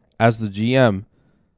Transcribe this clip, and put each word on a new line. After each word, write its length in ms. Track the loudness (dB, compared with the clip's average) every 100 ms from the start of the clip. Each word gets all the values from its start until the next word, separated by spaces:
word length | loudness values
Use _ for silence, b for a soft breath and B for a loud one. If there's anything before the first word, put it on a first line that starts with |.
| _ -2
as 180 | 0 0
the 100 | -6
G 280 | -6 -2 2
M, 300 | 2 0 -8 _ _ _ _